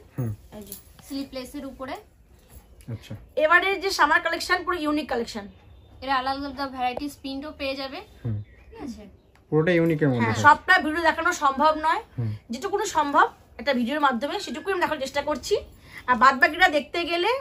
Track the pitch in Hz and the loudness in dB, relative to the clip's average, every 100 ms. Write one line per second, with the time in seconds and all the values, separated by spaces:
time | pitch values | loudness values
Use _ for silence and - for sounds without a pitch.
0 | - - 117 107 - 214 202 - - - | -12 -8 -6 -8 -14 -18 -14 -16 -16 -20
1 | - 277 277 262 247 285 269 - 262 349 | -10 -10 -8 -10 -12 -12 -12 -12 -12 -12
2 | - _ _ - _ - - - - 113 | -14 _ _ -20 _ -20 -20 -20 -14 -14
3 | - 104 - - 311 349 370 392 370 - | -12 -16 -8 -2 4 4 4 -2 -2 2
4 | 294 330 330 339 - 359 349 359 302 302 | 4 4 0 -4 -2 -2 -2 -2 -2 -2
5 | - 240 233 220 196 - - - - - | -2 -6 -6 -10 -14 -18 -20 -20 -20 -12
6 | 262 269 262 269 285 262 277 262 247 240 | -2 -2 0 -4 -6 -8 -8 -4 -4 -4
7 | 294 - 269 269 302 294 277 269 269 311 | -8 -10 -10 -10 -10 -8 -6 -6 -8 -12
8 | 415 - 117 104 - - - 453 - 214 | -16 -12 -8 -8 -10 -18 -20 -14 -12 -12
9 | 208 - _ _ _ 151 165 170 165 151 | -18 -20 _ _ _ 2 4 4 4 2
10 | 151 123 226 214 285 302 - 370 302 320 | 2 2 0 6 8 8 6 4 2 0
11 | 320 311 330 339 285 262 302 311 277 381 | 0 2 -2 0 0 4 2 2 0 -2
12 | - - 113 107 - 233 - 403 427 320 | -4 -6 -6 -6 -10 -8 -4 -4 -2 0
13 | 294 294 392 - - - 262 247 240 302 | 2 4 2 0 -20 -6 -2 0 0 2
14 | 285 233 285 392 311 320 311 370 320 302 | 2 2 -2 -4 -8 -8 -4 -2 -2 -2
15 | 262 285 285 302 - 427 - - - - | -4 -4 -4 -4 -2 -2 -2 -16 -20 -8
16 | - 240 254 262 349 330 359 294 - 349 | -2 4 6 6 4 6 4 4 -2 -4
17 | 330 339 392 539 | -2 0 0 0